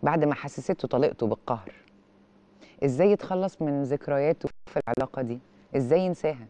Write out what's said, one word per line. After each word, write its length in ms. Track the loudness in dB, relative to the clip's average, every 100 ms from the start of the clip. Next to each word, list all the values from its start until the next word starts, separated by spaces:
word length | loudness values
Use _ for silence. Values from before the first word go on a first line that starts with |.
بعد 220 | 2 4
ما 100 | 4
حسسته 540 | 2 -4 -10 -4 -4 0
طليقته 380 | 2 2 2 -2
بالقهر؟ 460 | -2 -4 -6 -6 -20 -20 _ _ _ _ _ _ _ -20 -4
إزاي 260 | -2 4 4
يتخلص 520 | 4 0 -2 -4 -2
من 200 | -2 -2
ذكرياته 680 | -2 -4 -2 0 0 0 -4 -10 -8
في 140 | -6
العلاقة 420 | -2 -2 -2 -4
دي؟ 180 | -6 -6 -10 -20 -6 -2
إزاي 240 | 4 4
ينساها؟ 460 | 2 -2 -4 -6 -12